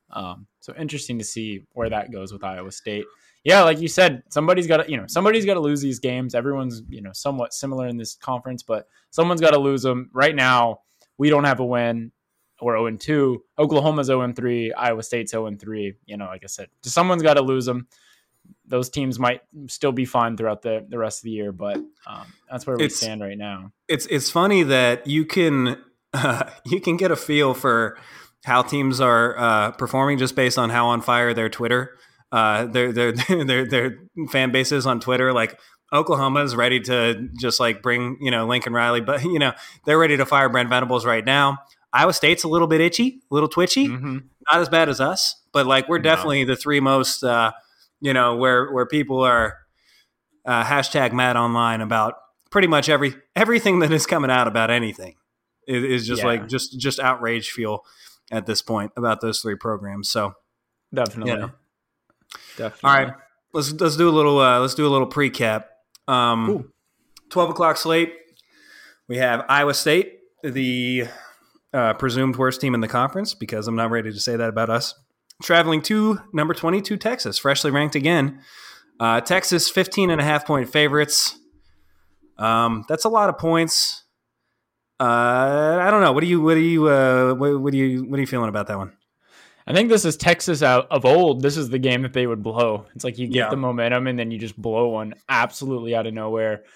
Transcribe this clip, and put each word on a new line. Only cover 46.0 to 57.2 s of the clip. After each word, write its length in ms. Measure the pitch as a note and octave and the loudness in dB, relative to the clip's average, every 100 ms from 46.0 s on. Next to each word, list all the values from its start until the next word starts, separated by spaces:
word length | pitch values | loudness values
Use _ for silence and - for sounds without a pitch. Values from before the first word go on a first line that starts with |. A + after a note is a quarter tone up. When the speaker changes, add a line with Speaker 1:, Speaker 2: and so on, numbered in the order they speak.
Speaker 2:
definitely 400 | D#3 E3 D#3 C#3 | 2 2 2 0
the 120 | C3 B2+ | 0 -2
three 240 | D3 C#3+ | 0 2
most, 420 | C3+ C3+ C3 - | 4 2 2 -2
uh, 300 | B2+ A#2 A2+ - - _ _ _ | 0 2 2 -2 -14 _ _ _
you 120 | C#3+ | -2
know, 200 | C3 B2 A#2+ | 2 2 2
where, 360 | C3 B2 C#3+ | 2 2 0
where 140 | C3 B2 | -2 -2
people 340 | D3+ C3 C3 | -2 -2 0
are, 340 | B2+ A#2+ A2 - _ _ _ _ _ _ _ _ B2+ | 2 2 0 -4 _ _ _ _ _ _ _ _ -2
uh, 180 | A#2+ | 0
hashtag 480 | A2+ C#3+ C3+ D3+ B2 | 2 0 0 0 0
mad 240 | B2 B2 A#2+ | 2 2 2
online 460 | A#2+ A#2 A#2 A2+ | 0 2 0 -2
about 320 | A2 A2+ A2 - _ _ _ | -2 0 -2 -4 _ _ _
pretty 160 | G3+ F#3 | 0 2
much 220 | D3+ C#3+ | 2 2
every, 260 | D3 C#3 - _ - | 2 0 -4 _ 0
everything 440 | A3 A#3 G#3 F3+ | 2 2 2 2
that 120 | D3+ | 4
is 140 | D#3 - | 2 0
coming 240 | E3 C3+ | 0 2
out 160 | B2+ A#2 | 2 2
about 220 | A2 A2+ | 0 0
anything, 460 | A#2+ A2+ G2+ F#2 - _ _ _ _ - | 0 -2 -8 -14 -18 _ _ _ _ -6
is, 320 | B2 C3 B2 | -4 -2 -2
is 40 | A2+ | -2
just 140 | A#2 | -2
Speaker 1:
Yeah. 60 | A#2+ | -2
Speaker 2:
like, 200 | A#2 G#2+ | -2 -4
just, 300 | B2+ - B2+ | -6 -6 -6
just 200 | C3+ B2+ | -6 -2
outrage 500 | C3 B2+ | 0 0